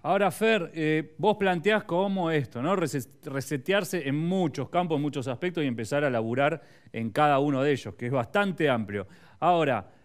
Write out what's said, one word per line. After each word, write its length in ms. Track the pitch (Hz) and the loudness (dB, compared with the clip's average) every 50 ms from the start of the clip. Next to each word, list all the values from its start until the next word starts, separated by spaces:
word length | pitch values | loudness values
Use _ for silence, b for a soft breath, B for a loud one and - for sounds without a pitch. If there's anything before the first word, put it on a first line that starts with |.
| - | -2
Ahora, 280 | 143 180 196 202 185 | 0 2 2 2 0
Fer, 400 | - - 214 220 226 208 170 - - | 0 0 2 2 2 2 0 -4 -4
eh, 400 | 165 156 151 156 156 160 - - - | -2 0 0 0 0 -2 -4 -8 -2
vos 180 | 151 208 208 | 0 2 2
planteás 480 | 208 202 190 180 175 147 202 220 208 202 | 2 2 2 2 2 2 2 2 2 0
cómo 460 | - 170 175 196 202 196 190 175 165 | 0 0 0 0 0 0 -2 0 0
esto, 320 | 160 151 135 - - 120 123 | 0 0 0 -2 -6 -4 -2
¿no? 140 | 165 196 | 0 0
Rese-, 320 | 190 170 135 - 143 120 - - _ - | 0 0 -2 -2 -6 -6 -8 -14 _ -14
resetearse 840 | 147 135 139 131 - 156 139 127 - 190 202 196 - - 180 143 139 | -8 -6 -6 -4 -4 -6 -6 -2 0 0 0 0 0 -4 -4 -2 -2
en 80 | 135 | -2
muchos 540 | 151 160 170 185 190 180 156 127 - 131 - | -2 0 0 0 0 0 0 -2 -4 -8 -2
campos, 260 | - 170 175 170 160 | 0 0 0 2 0
en 60 | 143 147 | 0 0
muchos 260 | 147 131 147 120 135 | -2 -4 -4 -4 -6
aspectos 360 | 123 110 - 180 175 175 151 | -6 -4 -4 -4 -2 -2 -2
y 20 | |
empezar 360 | 135 120 110 117 104 143 143 147 | -2 -2 -4 -4 -2 0 0 0
a 80 | 143 | 2
laburar 520 | 123 113 113 113 120 127 139 147 165 - b b b b b b b | 0 0 -2 -2 0 2 2 2 0 -2 b b b b b b b
en 180 | 113 113 113 | -6 -6 -4
cada 280 | 101 - 151 147 143 135 | 2 2 4 4 4 4
uno 220 | 139 147 143 131 135 | 2 2 0 0 2
de 100 | 151 143 | 0 0
ellos, 220 | 120 - 110 95 | 0 -2 -10 -12
que 120 | - 120 | -8 -8
es 60 | 123 127 | -4 -2
bastante 580 | 131 117 - - 208 202 202 175 - 165 143 | -2 -2 0 0 0 0 0 0 0 2 2
amplio. 360 | 127 117 107 98 101 101 95 b b b b b b b | 2 0 -2 -4 -6 -8 -8 b b b b b b b
Ahora, 540 | - 170 180 170 156 143 127 107 95 b b b b | 2 2 4 4 4 2 0 0 -2 b b b b